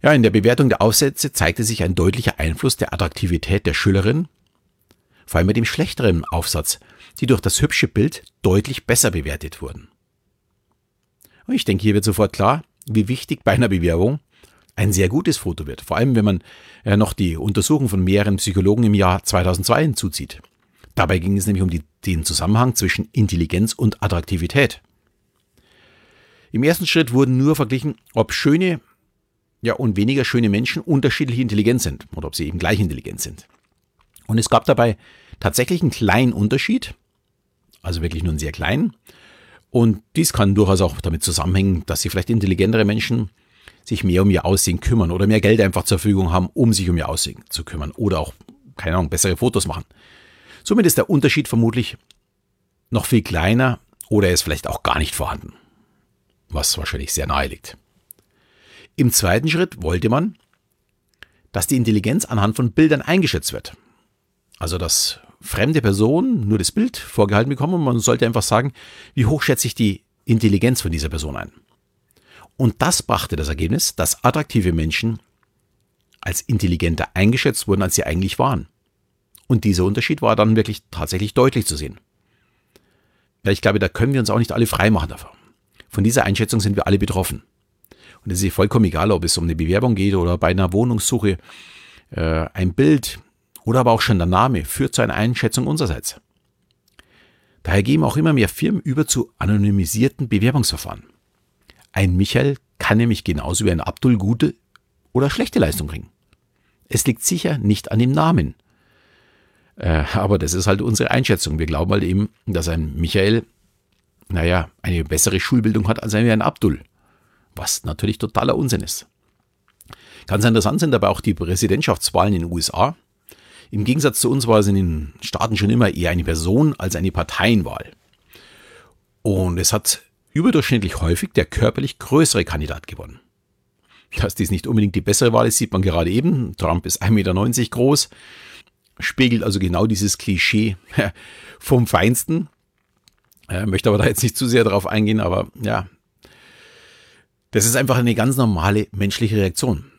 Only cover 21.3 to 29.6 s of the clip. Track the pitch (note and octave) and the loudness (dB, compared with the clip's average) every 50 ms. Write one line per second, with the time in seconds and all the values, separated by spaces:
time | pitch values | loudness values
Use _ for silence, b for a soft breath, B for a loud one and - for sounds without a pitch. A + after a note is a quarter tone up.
21.3 | G2 G2+ F2+ G2+ G2+ F#2 F#2 F2+ E2+ E2 D2+ _ _ _ - G2 F2+ D#2+ D#2 - | -2 0 0 0 0 0 0 0 -2 -4 -6 _ _ _ -6 -4 -2 -2 -2 -2
22.3 | D#2 - - F2 G#2 A2 A#2+ B2+ A#2 - G#2 F2+ - - - - _ C3 G#2+ G2 | -4 -4 0 2 4 4 4 2 2 0 -2 -2 -2 -2 -6 -6 _ 0 0 2
23.3 | - E2+ E2+ D#2+ F2 F2+ G#2+ A2+ - - - A2 - - - G2+ F2+ E2+ D#2+ - | 2 0 -2 0 0 0 0 0 -2 0 0 0 0 0 -4 -2 -2 -2 -4 -4
24.3 | G2 F2 E2+ F2 - C#3 C#3 A#2 - - _ _ _ _ _ _ _ _ _ _ | -4 -4 -4 -2 0 0 0 0 -2 -8 _ _ _ _ _ _ _ _ _ _
25.3 | _ _ _ _ _ b b b b b b b b b b b b b b b | _ _ _ _ _ b b b b b b b b b b b b b b b
26.3 | b b b b b G#2+ B2+ D3 E3+ - F3+ D#3 - E3 D#3+ A#2+ A#2 B2+ C#3 B2+ | b b b b b 0 2 2 2 0 -2 -2 0 0 0 2 4 2 4 4
27.3 | B2+ B2+ C3 D3 D#3 - C3+ A2 C3+ C3 B2 D3+ B2+ _ _ _ _ - A2 - | 4 2 4 2 2 2 0 -2 -2 -4 -4 -6 -8 _ _ _ _ -2 -2 -2
28.3 | - - - D3 D3 E3 F#3+ F#3 F3 B2 _ _ _ _ _ _ _ _ _ _ | -2 -2 2 2 2 4 2 0 -2 -4 _ _ _ _ _ _ _ _ _ _
29.3 | _ _ _ _ _ _ | _ _ _ _ _ _